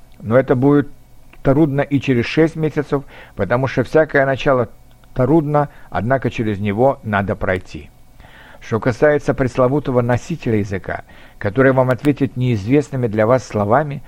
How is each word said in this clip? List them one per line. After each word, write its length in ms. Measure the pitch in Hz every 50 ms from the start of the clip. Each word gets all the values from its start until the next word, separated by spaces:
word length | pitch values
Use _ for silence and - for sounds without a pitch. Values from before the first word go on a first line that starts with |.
| - - - -
но 180 | - 104 113 131
это 200 | 131 131 135 123
будет 320 | 127 143 147 147 143 - - - - - - - - - - - -
трудно 360 | - 135 147 165 147 135 139
и 220 | 139 - 143 135
через 240 | - - 131 120 110
шесть 320 | - - 156 160 165 - 160
месяцев, 480 | 160 151 - 156 143 - 151 139 135 - - - - - - -
потому 300 | 101 90 120 123 135 123
что 180 | - 135 123
всякое 400 | - - 156 156 156 - 143 139
начало 420 | 135 135 - - 151 135 127 113 - - - - - - - - - -
трудно, 560 | - 127 123 151 165 151 147 151 147 143 143 - - - -
однако 400 | - 87 95 117 135 131 - 123
через 300 | - - 117 107 104 95
него 400 | 104 104 98 107 127 139 127 - -
надо 340 | 110 104 98 101 95 98 -
пройти. 520 | - 95 92 90 - - - 78 - - - - - - - - - - - - - - - -
Что 220 | - - 117 107
касается 520 | - 131 110 - 156 151 147 143 - - 135
пресловутого 680 | - 135 120 - - 127 123 135 151 - 147 127 123
носителя 560 | 120 120 123 117 - - 170 151 - 127 113 107
языка, 460 | 101 101 101 92 - - 87 - - - - - - - - -
который 340 | - 104 101 131 131 135
вам 180 | 131 131 127 127
ответит 460 | 127 110 - 147 135 - 139 120 -
неизвестными 720 | 127 123 127 117 104 95 110 135 151 143 - 135 131 123 113
для 180 | 98 110 107
вас 220 | 110 131 127 - -
словами, 560 | - 107 101 101 117 139 156 147 139 143 -